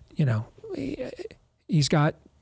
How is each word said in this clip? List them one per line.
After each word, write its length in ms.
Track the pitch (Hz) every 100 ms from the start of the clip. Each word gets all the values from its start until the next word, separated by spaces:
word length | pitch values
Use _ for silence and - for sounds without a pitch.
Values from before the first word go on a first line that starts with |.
| - -
you 100 | 143
know, 180 | 110 113 - 453
he, 240 | 370 277 - 254 - - - _ _ -
he's 220 | 185 135
got 260 | 160 147 - - _